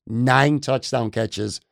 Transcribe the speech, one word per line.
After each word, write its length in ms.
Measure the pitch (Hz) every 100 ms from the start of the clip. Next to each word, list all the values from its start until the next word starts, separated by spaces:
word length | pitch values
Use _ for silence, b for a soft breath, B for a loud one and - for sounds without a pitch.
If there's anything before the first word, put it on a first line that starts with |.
| -
nine 540 | 113 127 131 143 147
touchdown 500 | 143 135 - 127 113
catches 520 | 113 110 - 104 - _